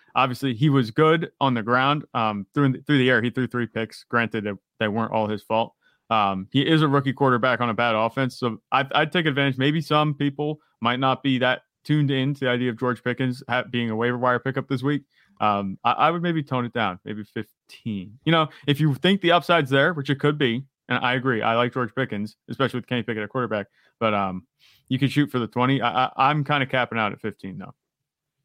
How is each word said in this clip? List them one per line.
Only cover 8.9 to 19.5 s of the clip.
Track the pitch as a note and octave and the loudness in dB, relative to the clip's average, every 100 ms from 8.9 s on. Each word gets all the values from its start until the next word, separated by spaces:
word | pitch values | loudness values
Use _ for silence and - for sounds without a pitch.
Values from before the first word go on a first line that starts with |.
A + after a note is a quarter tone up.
| - | 0
I'd | D#3+ | 0
take | F#3 D#3+ | 0 0
advantage. | C3+ C#3 C3 | 0 0 0
Maybe | C#3 D#3+ | 0 0
some | D3 D3+ D3+ C#3 | 0 2 2 0
people | C#3+ C#3 D3+ D3+ _ - | -4 -4 -6 -8 _ -6
might | A2+ B2+ | -2 0
not | C3+ B2+ | 0 0
be | C#3 B2+ | 0 2
that | B2+ B2 _ _ | 2 0 _ _
tuned | - D3+ C#3+ | -2 0 2
in | C3+ C3+ | 0 -2
to | C#3+ | -2
the | B2+ | -2
idea | B2 B2+ | 0 -2
of | A2+ | -2
George | B2 A#2 | -4 -2
Pickens | B2 B2 C3 B2+ - | -4 -2 -4 -4 -4
ha-, | B2 - | -4 -2
being | B2 A#2 | -4 -2
a | A2 | -2
waiver | A#2+ B2 | -2 0
wire | B2 A#2+ | 0 0
pickup | C3+ C3+ C3 | -2 -6 -4
this | C3+ | -2
week. | C3+ C#3+ - _ _ - | -2 -4 -6 _ _ -2
Um, | G#2+ G2+ G2+ F#2+ | 0 0 -2 -4
I, | A#2+ | -2
I | - D3+ | 2 2
would | F3 | 2
maybe | F3 D#3+ | -2 -2
tone | C#3 B2+ A#2+ | -2 -2 -2
it | |
down, | B2 G2+ F2+ A2 | -2 -2 -4 -10
maybe | G#2+ | -12
fifteen. | G#2 A2+ G#2 _ _ - A#2+ G2+ G2 A#2 D#3+ | -10 -10 -10 _ _ -14 -8 -8 -10 -6 2
You | |
know, | E3 D3+ - - | 2 2 -4 -2
if | C#3+ | 2
you | D#3 C3 | 2 2
think | F3+ G3 | 2 2
the | E3+ | 4
upside's | E3+ E3+ | 2 4